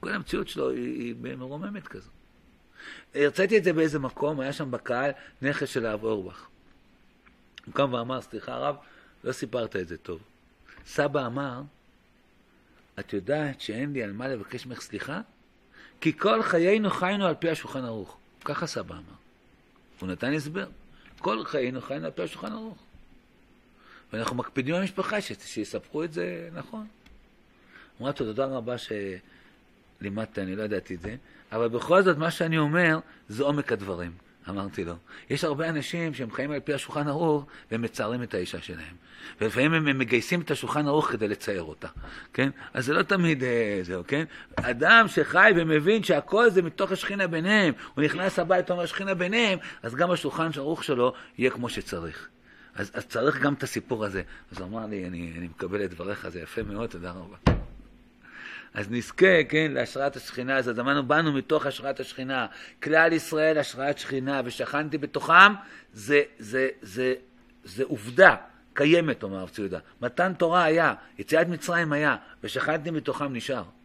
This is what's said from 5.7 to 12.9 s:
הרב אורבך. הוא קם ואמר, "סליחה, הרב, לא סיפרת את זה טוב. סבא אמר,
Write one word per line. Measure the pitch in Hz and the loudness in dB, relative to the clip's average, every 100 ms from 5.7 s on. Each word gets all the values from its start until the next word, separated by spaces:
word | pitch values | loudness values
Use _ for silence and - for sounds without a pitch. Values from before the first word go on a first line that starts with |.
| 139 113 | -2 -2
הרב | 107 | -2
אורבך. | 110 107 92 85 - _ _ - _ _ _ _ _ _ _ - - | -2 -2 -4 -12 -20 _ _ -20 _ _ _ _ _ _ _ -20 -8
הוא | |
קם | - 139 | 0 0
ואמר, | 120 117 131 | 0 -4 -6
"סליחה, | 113 110 - | -6 -12 -8
הרב, | 123 139 143 - - - _ | -4 -4 -4 -10 -20 -20 _
לא | 120 | -8
סיפרת | 131 120 127 110 98 | -6 -4 -4 -4 -4
את | 87 | -6
זה | 85 | -10
טוב. | - 85 - _ _ _ - - - | -10 -12 -14 _ _ _ -20 -20 -10
סבא | - 147 143 123 | -2 0 0 -2
אמר, | 123 139 123 143 _ _ _ _ _ _ _ _ _ _ _ _ | -6 -8 -10 -14 _ _ _ _ _ _ _ _ _ _ _ _